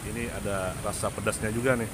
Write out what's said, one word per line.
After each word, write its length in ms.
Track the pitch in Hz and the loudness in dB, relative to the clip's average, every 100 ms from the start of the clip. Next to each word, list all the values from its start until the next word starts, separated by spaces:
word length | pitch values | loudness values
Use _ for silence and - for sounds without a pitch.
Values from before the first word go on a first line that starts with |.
ini 240 | 101 113 117 | -4 -2 -2
ada 480 | 95 101 98 92 90 | -2 0 0 0 0
rasa 240 | 107 98 104 | -2 0 -2
pedasnya 400 | - 104 101 110 | 0 0 0 0
juga 320 | 113 127 123 | 2 4 4
nih. 80 | 110 | 2